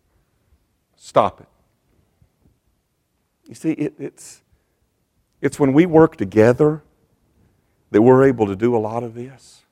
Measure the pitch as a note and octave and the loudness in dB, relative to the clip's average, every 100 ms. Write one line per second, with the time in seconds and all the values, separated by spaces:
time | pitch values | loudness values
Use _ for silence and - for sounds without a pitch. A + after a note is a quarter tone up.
0 | _ _ _ _ _ _ _ _ _ _ | _ _ _ _ _ _ _ _ _ _
1 | - C3 G2+ - _ _ _ _ _ _ | -4 -2 -2 -6 _ _ _ _ _ _
2 | _ _ _ _ _ _ _ _ _ _ | _ _ _ _ _ _ _ _ _ _
3 | _ _ _ _ _ - D#3+ D3 D3 - | _ _ _ _ _ -10 -8 -6 -8 -10
4 | C#3+ - - - _ _ _ _ _ _ | -18 -18 -20 -20 _ _ _ _ _ _
5 | _ _ _ _ C#3+ - C#3 C#3 F3+ D#3+ | _ _ _ _ -8 -2 0 2 0 0
6 | D#3+ - F#2+ G#2+ A2+ B2 D3+ D3+ _ _ | -2 -2 -2 2 2 2 -2 -2 _ _
7 | _ _ _ _ _ _ _ _ _ G#2 | _ _ _ _ _ _ _ _ _ 2
8 | B2 C3 C3+ A#2 G2+ F#2+ A#2 A#2 G#2+ A#2 | 6 6 4 0 -4 -2 -2 -2 -4 -8
9 | A#2+ A#2 C3 B2+ _ _ _ | -10 -14 -20 -20 _ _ _